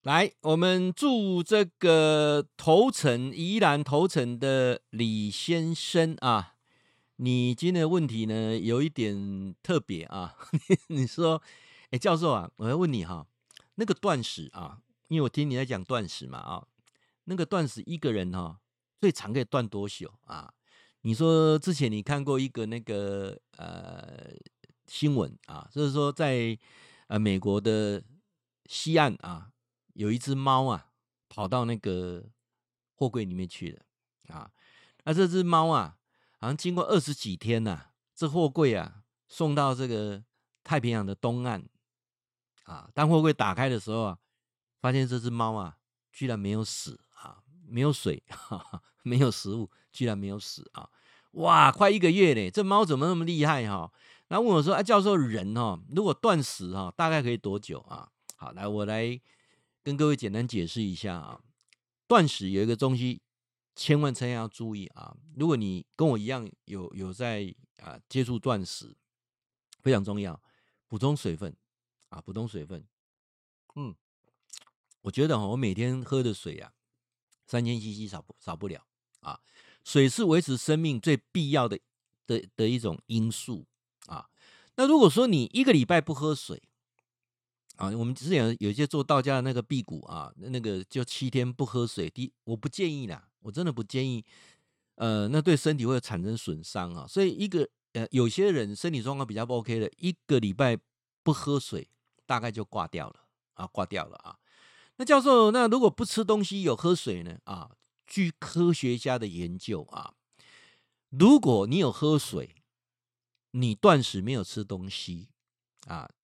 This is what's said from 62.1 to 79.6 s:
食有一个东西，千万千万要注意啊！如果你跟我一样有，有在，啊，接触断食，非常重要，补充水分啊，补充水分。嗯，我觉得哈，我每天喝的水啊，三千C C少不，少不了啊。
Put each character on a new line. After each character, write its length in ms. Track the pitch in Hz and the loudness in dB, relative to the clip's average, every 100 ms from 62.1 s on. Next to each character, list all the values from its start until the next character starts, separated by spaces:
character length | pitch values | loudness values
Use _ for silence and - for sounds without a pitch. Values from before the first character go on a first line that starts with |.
| - | 4
食 240 | 156 - 95 | 6 0 -2
有 140 | 95 | 0
一 20 | |
个 100 | 110 | 0
东 220 | 117 131 127 | 0 0 0
西， 240 | 123 - _ _ _ _ _ | -2 -6 _ _ _ _ _
千 240 | - - 147 | -8 2 2
万 140 | 147 | 2
千 140 | 117 123 | -2 -4
万 60 | |
要 120 | 120 110 | -4 -8
注 280 | - 113 | -8 -10
意 120 | 104 95 | -8 -12
啊！ 200 | - - - 160 | -16 -20 -20 -20
如 100 | 127 | -2
果 120 | 160 135 | 0 2
你 280 | 101 92 - | 0 -4 -8
跟 120 | - 156 | 0 2
我 100 | 113 | 2
一 80 | |
样 240 | 107 131 107 _ | -2 -8 -10 _
有， 280 | - 98 90 | -14 -12 -12
有 160 | - 95 | -10 -10
在， 420 | 95 123 107 98 - _ _ | -6 -6 -6 -8 -12 _ _
啊， 160 | 85 64 _ | -20 -20 _
接 160 | 131 | -2
触 160 | 123 120 | -2 -2
断 260 | 131 107 | -2 -4
食， 300 | 90 - 57 - _ _ _ _ _ _ _ - | -4 -12 -16 -20 _ _ _ _ _ _ _ -4
非 100 | 135 | 0
常 100 | 117 | 0
重 180 | 98 104 | 0 -6
要， 220 | 98 80 _ _ _ _ _ | -8 -12 _ _ _ _ _
补 100 | 107 | -2
充 180 | 135 | 0
水 200 | 147 98 | 0 -4
分 180 | 80 95 69 _ _ _ _ _ | -6 -10 -14 _ _ _ _ _
啊， 120 | - | -18
补 100 | - | -12
充 160 | 98 113 | -10 -8
水 180 | 107 | -10
分。 180 | 113 87 - _ _ _ _ _ _ _ _ | -12 -16 -18 _ _ _ _ _ _ _ _
嗯， 180 | 147 131 80 _ _ _ _ _ - _ _ _ _ | -14 -14 -14 _ _ _ _ _ -20 _ _ _ _
我 100 | 101 | -8
觉 160 | 127 156 | 0 2
得 100 | 123 | 2
哈， 80 | |
我 100 | 101 123 | 0 -2
每 160 | 117 | -2
天 280 | 92 123 131 | -2 -2 -4
喝 220 | 123 135 | -2 -2
的 100 | 123 | 0
水 240 | 98 85 76 | -4 -10 -14
啊， 120 | - _ _ _ _ _ _ _ | -18 _ _ _ _ _ _ _
三 180 | _ 120 | _ -4
千 160 | 120 120 | -2 -4
C 140 | 107 | -6
C 140 | 104 107 | -10 -10
少 140 | 87 | -12
不， 120 | - - | -16 -18
少 160 | - | -14
不 140 | 82 98 | -10 -10
了 120 | 76 _ _ _ _ | -10 _ _ _ _
啊。 180 | 143 - _ _ | -16 -16 _ _